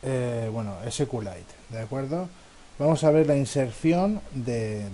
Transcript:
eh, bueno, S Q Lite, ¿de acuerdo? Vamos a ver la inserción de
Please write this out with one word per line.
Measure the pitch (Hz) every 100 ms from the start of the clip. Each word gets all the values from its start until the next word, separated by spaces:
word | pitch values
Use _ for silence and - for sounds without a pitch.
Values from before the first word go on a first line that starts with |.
eh, | 131 131 123 117 113
bueno, | 110 107 92 113
S | - 143
Q | 120
Lite, | 101 90 87 - -
¿de | 113
acuerdo? | 110 131 135 165 180 - - - - -
Vamos | 147 160
a | 160
ver | 156 151
la | 143
inserción | 127 143 127 - 160 170 196 214 - 139
de | 123 117 110 107 101